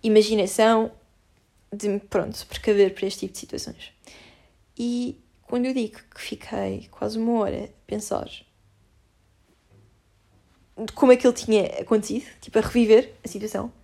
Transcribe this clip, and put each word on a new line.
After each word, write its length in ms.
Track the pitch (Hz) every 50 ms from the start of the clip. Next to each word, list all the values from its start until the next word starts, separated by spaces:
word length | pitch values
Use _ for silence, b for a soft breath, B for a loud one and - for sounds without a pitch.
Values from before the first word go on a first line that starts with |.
| -
imaginação 880 | 226 214 214 214 214 220 214 190 190 - - 220 220 226 220 226 226 - - _ _ _ _ _ _ _ _ _ _ _ _ _ _ -
de 160 | 208 208 208
me, 100 | 196 202
pronto, 460 | 202 - - 202 165 - 214 - -
precaver 480 | _ - - - - 208 202 202 190 196
para 120 | - -
este 140 | 196 190 -
tipo 120 | - 190 -
de 60 | -
situações. 540 | - - - - - - - - - - _ _ b b b b b b b b b b b b _ _ _ -
E 400 | 240 240 240 240 247 240 - - _ _ _ _ _ _
quando 160 | - 247 247
eu 80 | 262 262
digo 260 | 262 226 214 - - - _ _
que 60 | -
fiquei 680 | - - 214 - - - 220 202 196 190 190 - - -
quase 280 | - - - 214 220 226
uma 220 | 226 233 233 226
hora 240 | 208 196 - - 208
a 40 | 214 - _ _
pensar 420 | - - 214 208 - - - - - - - _ _ _ _ _ _ _ _ _ _ _ _ _ _ _ _ _ _ _ _ _ _ _ _ _ _ _ 104 _ _ _ _ _ _ _ _ _ _ _ _ _ _ _ _ _ _ _
de 160 | - 220 226 -
como 160 | - - 254
é 60 | 247
que 100 | 247 -
ele 80 | 247 240
tinha 300 | - - - 220 208 190 - - -
acontecido, 460 | - - 226 214 214 - 196 240 - - - _
tipo, 180 | - - - 226
a 20 |
reviver 540 | 214 - - 240 233 214 220 220 262 - - _ _
a 40 | 226
situação 440 | - 202 208 214 - 196 202 240 - _